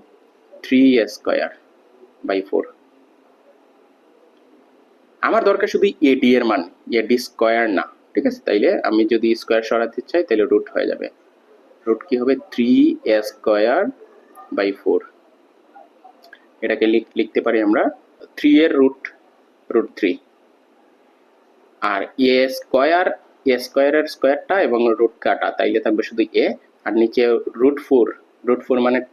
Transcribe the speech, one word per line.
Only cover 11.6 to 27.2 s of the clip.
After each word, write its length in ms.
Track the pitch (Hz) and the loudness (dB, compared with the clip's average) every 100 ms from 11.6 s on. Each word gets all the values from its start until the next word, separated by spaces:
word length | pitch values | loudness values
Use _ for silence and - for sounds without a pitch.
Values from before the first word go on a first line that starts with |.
| _ _ 113 | _ _ -4
রুট 140 | 110 - | -4 -2
কি 60 | 123 | -2
হবে? 140 | 123 135 - | 0 -2 -4
থ্রি 440 | - 120 131 151 - | -2 2 4 2 0
এ 180 | - 107 | -2 -2
স্কয়ার 600 | 107 - 110 104 113 151 233 - - _ _ - - | -2 -6 -2 0 2 0 -2 -8 -18 _ _ -20 -10
বাই 200 | - 98 | -4 -4
ফোর। 280 | 98 90 87 - _ _ _ _ _ _ - - _ - _ - - _ - | -2 -2 -2 -4 _ _ _ _ _ _ -20 -20 _ -20 _ -20 -20 _ -8
এটাকে 260 | 110 110 110 | -4 0 2
লিখ-, 280 | 113 - 113 | 0 -2 -6
লিখতে 240 | 110 123 | -4 -2
পারি 220 | 117 113 | 0 0
আমরা 280 | 104 123 202 - _ - - - | 2 0 0 -6 _ -20 -20 -2
থ্রি 240 | 147 147 | 4 4
এর 80 | 160 | 4
রুট, 260 | 143 131 - - - _ _ _ _ - | 4 2 0 -18 -20 _ _ _ _ -4
রুট 180 | 117 - - | -2 -2 -2
থ্রি। 200 | 92 90 _ _ _ _ _ _ _ _ _ _ _ _ _ _ _ - | -4 -4 _ _ _ _ _ _ _ _ _ _ _ _ _ _ _ -6
আর 220 | 104 98 - - | -4 -4 -6 -2
এ 300 | 127 127 131 | 2 2 0
স্কয়ার, 580 | 127 - 131 143 175 185 - _ _ | -4 -2 0 2 2 0 -6 _ _
এ 140 | 135 123 | -2 -2
স্কয়ার 360 | - 135 139 | -2 0 0
এর 120 | 151 151 | 0 -2
স্কয়ারটা 540 | - 135 139 - 190 | -2 -2 -2 -2 -2
এবং 200 | 143 117 120 110 | 0 0 0 2
রুট 160 | 117 - | 0 0
কাটা, 280 | 113 101 92 | -4 -2 -4
তাইলে 300 | - 104 110 | -2 -2 0
থাকবে 220 | 113 107 | 0 -2
শুধু 200 | 107 113 110 | -2 -4 -2
এ, 140 | 104 165 - _ _ | 0 -2 -4 _ _
আর 80 | 107 | -4
নিচে 300 | 110 113 123 | 0 0 2